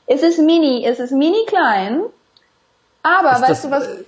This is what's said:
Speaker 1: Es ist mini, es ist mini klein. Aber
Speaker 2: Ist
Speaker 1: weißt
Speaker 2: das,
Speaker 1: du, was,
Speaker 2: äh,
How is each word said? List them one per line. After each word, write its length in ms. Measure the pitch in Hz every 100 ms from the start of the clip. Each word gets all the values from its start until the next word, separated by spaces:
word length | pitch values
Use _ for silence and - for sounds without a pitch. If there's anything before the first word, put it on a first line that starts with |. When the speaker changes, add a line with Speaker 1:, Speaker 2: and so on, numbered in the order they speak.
| -
Speaker 1:
Es 160 | 277
ist 160 | 330 339
mini, 480 | 302 339 302 247 -
es 140 | 247
ist 120 | 247
mini 340 | 269 302 415 453
klein. 540 | 403 285 208 190 262 440 - _ _ _ _ _ _ _ _
Aber 300 | 302 359 330
Speaker 2:
Ist 100 | 247
Speaker 1:
weißt 80 | 254
Speaker 2:
das, 120 | 285
Speaker 1:
du, 80 | 294
was, 160 | 277 269
Speaker 2:
äh, 160 | -